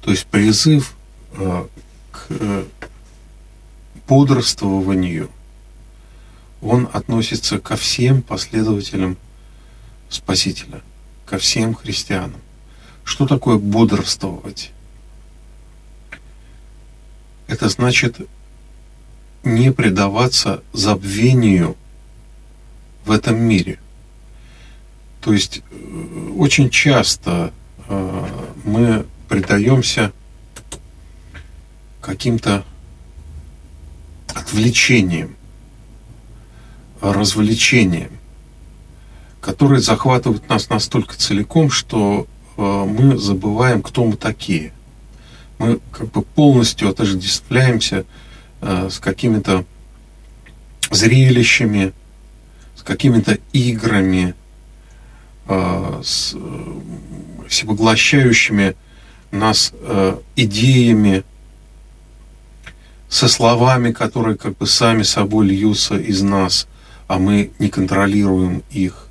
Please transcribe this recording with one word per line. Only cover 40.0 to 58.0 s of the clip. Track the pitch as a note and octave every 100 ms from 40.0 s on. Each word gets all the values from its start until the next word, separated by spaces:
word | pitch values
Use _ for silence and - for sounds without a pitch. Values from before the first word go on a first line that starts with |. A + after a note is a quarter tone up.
| C3+ B2+ B2 G#2+ -
нас | A2 -
настолько | A2 - B2 - -
целиком, | - G2+ G#2 E3 D3+
что, | - - A#2 G2+ G#2 - - - -
э, |
мы | G2+ G2+ G2 G#2+ C3+ B2
забываем, | G2+ F#2+ G#2 G#2+ B2+ A#2
кто | - - A#2
мы | G#2
такие. | A2 G#2+ - F2 D#2 - - - - - - - - -
Мы | A2 A#2 -
как | - -
бы | -
полностью | - - D3 C3 A2 - G2+
отождествляемся, | F#2+ G#2 F#2+ F#2 - - A#2+ B2+ A#2 - - - - - - - -
э, | G2+ F#2 F#2+
с | -
какими-то | - G2 B2 A2 G#2 F#2+ F2+ - - - - - - - - - - - -
зрелищами, | G#2 A2 B2+ C3 A#2+ A2+ - A#2 G#2 F#2+ - - - - - - - - -
с |
какими-то | - - C#3+ A#2 G#2 G#2 -
играми, | C#3 B2 A#2 A2 G#2 F#2+ F#2 F2+ F2 - - - - - - - - - - -
э, | F#2+ F2+ F2+ F#2 -
с, | - - - -
э, | - - - - - - - - - - -
всепоглощающими | - G#2+ G#2 A2 A2+